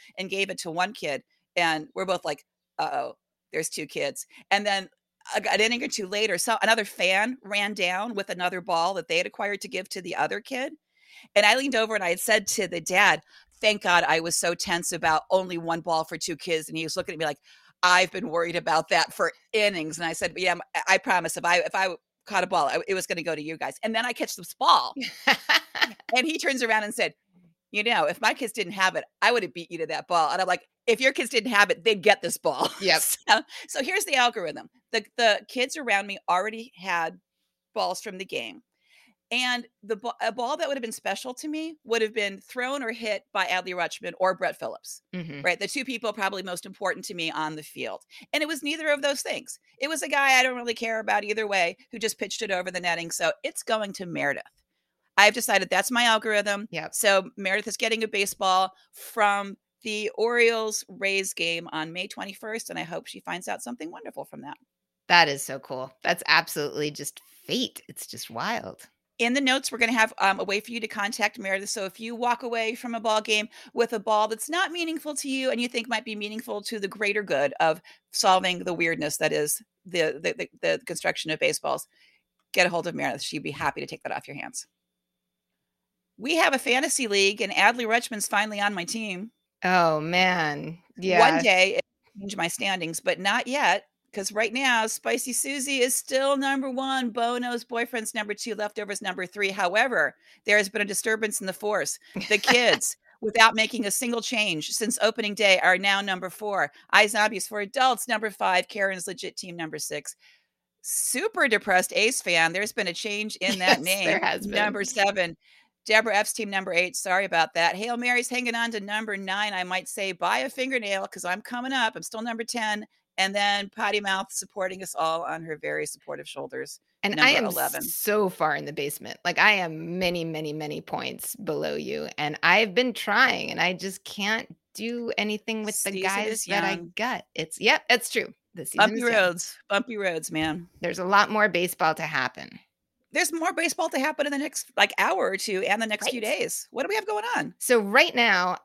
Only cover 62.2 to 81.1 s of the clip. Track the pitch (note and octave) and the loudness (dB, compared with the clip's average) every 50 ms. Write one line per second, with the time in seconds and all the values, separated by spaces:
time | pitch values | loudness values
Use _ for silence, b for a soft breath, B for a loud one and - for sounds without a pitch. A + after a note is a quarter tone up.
62.2 | F#3 G3 G3 - - G#3+ A3 A3+ - - F3 E3 D#3+ E3 E3+ E3 - - - F#3+ | -12 -12 -12 -14 -10 -10 -8 -8 -8 -8 -8 -8 -8 -8 -8 -10 -10 -12 -16 -14
63.2 | - F3+ F3 F3 F#3 G#3+ G3+ - - A#3+ B3 - D4+ E4 - - A4+ - - - | -10 -10 -10 -8 -6 -8 -8 -8 -8 -12 -12 -12 -12 -14 -14 -14 -16 -14 -12 -12
64.2 | - - - A3 A3+ C#3+ C3+ _ _ _ _ _ _ _ _ _ _ - F3 F3 | -14 -14 -14 -16 -14 -16 -16 _ _ _ _ _ _ _ _ _ _ 6 6 8
65.2 | E3 D3 C#3 C#3 - - C3 C#3 - - C3+ C3 C3 - _ _ - - F3+ F3+ | 8 6 2 -4 -6 -8 -10 -12 -10 -10 -10 -10 -10 -12 _ _ 0 0 0 0
66.2 | - - D#3+ E3 E3 - - D#3 D3 C3+ - C#3+ D3 D3+ D3 - C#3+ - - - | 4 4 4 4 4 2 -4 -4 -4 -4 -4 -4 -4 -4 -6 -8 -12 -12 -12 -14
67.2 | - - - - - - E3+ B3 B3+ - _ - - - - - - - - A#2+ | -20 -20 -20 -20 -8 -4 -4 -2 -2 -4 _ -14 -20 -20 -16 -16 -16 -14 -14 -14
68.2 | - - A2+ A2+ D#3 G3+ A#3 - - F#2 - _ - _ _ _ _ _ _ - | -14 -12 -8 -6 -6 -4 -6 -6 -8 -10 -14 _ -20 _ _ _ _ _ _ -2
69.2 | A#3 A#3 B3 C#4+ C#4 C4 B3+ C#4 - - C4 A3 A#3 A3+ B3+ A3+ A3 A3+ - - | 0 2 2 2 4 4 2 2 0 -4 -2 0 0 0 4 4 2 2 2 2
70.2 | - G3 F#3+ - - F#3+ G3 G#3 G#3+ A#3+ A#3 A#3 A3 A3 - G#3+ G3+ G#3 - - | 2 2 2 2 -2 -2 -2 -4 -4 -6 -8 -8 -8 -6 -4 -4 -4 -4 -2 0
71.2 | G#3 G#3+ - - G3 G3 F#3+ G3 G3+ - - A3 F#3+ F#3 - - A3 A#3 A#3+ A3 | -2 -2 -2 -4 -4 -4 -4 -2 -4 -4 -6 -6 -6 -8 -8 -10 -10 -10 -6 -4
72.2 | B3 B3+ A#3 A#3 C4 A#3 A#3 A3+ A3+ A3 A#3+ - - A#3+ A#3 A3+ G#3 A3 G#3+ G#3+ | -2 -2 -2 -2 -4 -6 -4 -2 -2 -2 -4 -6 -8 -8 -8 -4 0 2 2 2
73.2 | G#3+ A3 G#3+ G#3+ G#3+ - B B B B B A#3 A#3 A3+ A#3+ G#3+ G3 A3 G#3+ G#3+ | 2 2 0 0 0 -2 B B B B B 0 0 0 0 -4 0 2 2 4
74.2 | G#3+ G#3+ A3 A3 - - D#4+ F4+ F#4+ - E4+ F4 E4 D#4+ D#4+ D#4 - D4+ D4 - | 4 2 0 -6 -6 -4 -2 0 0 -2 -2 -4 -4 -4 -4 -6 -6 -6 -6 -6
75.2 | - C#4 C4 C4+ C4 B3+ - A#3+ A#3+ B3 - A#3+ A3+ C4 A#3 A3 B3 A3+ G#3+ G#3 | -4 -4 -4 -2 0 0 0 0 -2 -2 -2 -4 -4 -2 -4 -4 -4 -6 -8 -8
76.2 | G#3 G#3 G#3+ A3 - A#3+ G#3 G#3 G3+ - A#3 G#3+ G3 G3 - G3+ G#3+ G3+ G3+ G#3+ | -8 -8 -8 -10 -8 -8 -8 -8 -6 -8 -8 -6 -6 -6 -6 -2 -2 0 0 0
77.2 | G3+ F#3 D#3+ C3+ C#3+ C3+ - - E3 D#3+ D#3+ F3+ B B B B B _ - - | 0 0 2 2 2 0 0 2 2 2 2 0 B B B B B _ -4 2
78.2 | - G3 F#3 F#3 F#3+ F3+ F3+ F3 F3+ F3+ E3+ E3 E3+ E3 E3 - D3+ D3+ - - | 4 6 6 6 4 0 -2 -2 -2 -4 -2 0 0 0 0 0 -2 -4 -2 0
79.2 | D#3+ D#3 D#3 D3+ D3+ D3 - - - _ _ _ _ F#3 E3+ F3 D#3 D#3 B2+ D3 | 0 2 2 2 0 0 -2 -4 -6 _ _ _ _ -6 0 2 2 2 0 -2
80.2 | E3 E3+ D3+ - E3+ - _ - - E3 D#3+ - - - E3+ - - E3+ | -2 -4 -2 -2 -6 -8 _ -4 0 0 0 0 -2 -6 -8 -4 -2 -2